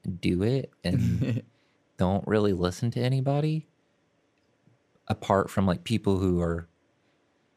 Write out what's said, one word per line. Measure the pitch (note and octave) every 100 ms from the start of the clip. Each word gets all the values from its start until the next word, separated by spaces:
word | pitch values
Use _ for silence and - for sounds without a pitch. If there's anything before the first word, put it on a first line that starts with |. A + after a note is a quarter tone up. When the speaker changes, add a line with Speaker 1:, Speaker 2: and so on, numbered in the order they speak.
| G#2 F2
Speaker 1:
do | F2 F2+
it | G#2+ C3+ - _
and | F3 C3+ A#2 A2+ C3+ A2+ - _ _
Speaker 2:
<laughs> | _ _ -
Speaker 1:
don't | F#2 G2 -
really | G#2+ G#2
listen | F2+ F2+ - A#2+
to | A#2+
anybody | B2 C3+ C3+ C#3+ D#3 D#3 - _ _ _ _ _ _ _ _ _ _ _ _ _ -
apart | G#2+ - G2 -
from, | - F#2+
like, | F2
people | - A2+ G2+ F#2
who | F#2+ F2
are, | E2+ E2+ E2+ _ _ _ _ _ _ _ _